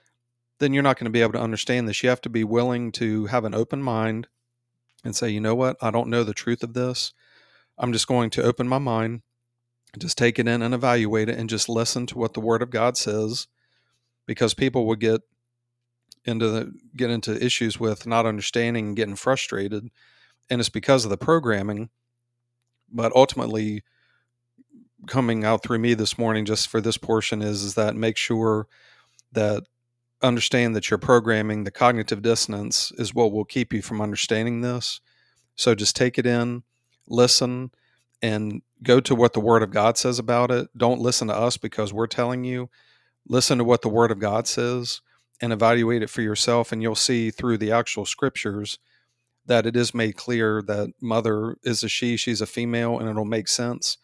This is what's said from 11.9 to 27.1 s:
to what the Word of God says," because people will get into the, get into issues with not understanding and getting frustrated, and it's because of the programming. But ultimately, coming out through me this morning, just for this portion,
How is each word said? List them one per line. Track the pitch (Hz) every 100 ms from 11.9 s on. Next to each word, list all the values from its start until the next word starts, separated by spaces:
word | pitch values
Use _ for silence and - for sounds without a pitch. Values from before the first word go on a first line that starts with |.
| 127 120
to | 123
what | 113
the | -
Word | 113 113
of | 123
God | 117 120 127
says," | - 107 110 123 - _ _ _ _ _ _ _ -
because | 117 113
people | - 135 127
will | 110 110
get | 113 110 _ _ _ _ _ _ _ _ _ -
into | - 113 113
the, | 110 - - _ 131
get | 120
into | 113 110 110
issues | 123 - 113 -
with | 110 104
not | 117 117 113
understanding | 107 - 120 117 117 107
and | 101
getting | 104
frustrated, | 98 - 131 - 107 101 104 117 _ _ _ _ _ -
and | 123
it's | 113
because | 113 - 135
of | 110
the | 98
programming. | - 165 120 104 101 104 113 _ _ _ _ _ _ _ _ _ _
But | 117 117
ultimately, | 127 131 127 117 110 107 104 - _ _ _ _ _ _ _ _ - _ _ -
coming | 131 120 110
out | 107 110
through | - 113
me | 120
this | 113 104 -
morning, | 113 110
just | 104 107 -
for | 113
this | 95 -
portion, | -